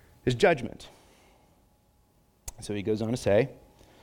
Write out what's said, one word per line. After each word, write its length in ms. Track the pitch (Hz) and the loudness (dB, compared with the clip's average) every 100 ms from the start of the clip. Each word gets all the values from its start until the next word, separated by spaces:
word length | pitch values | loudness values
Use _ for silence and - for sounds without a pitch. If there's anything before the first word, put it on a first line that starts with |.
| _ _ - | _ _ -4
is 100 | 120 | 2
judgment. 540 | 190 151 110 - - - _ _ _ _ _ _ _ _ _ _ _ _ _ _ - - | 2 2 -4 -14 -20 -20 _ _ _ _ _ _ _ _ _ _ _ _ _ _ -20 -16
So 140 | - | -10
he 100 | 104 | -6
goes 180 | 101 107 | -2 -2
on 80 | 110 | -2
to 60 | 123 | -2
say, 320 | - 101 131 - - _ - - | 2 4 2 -4 -20 _ -20 -20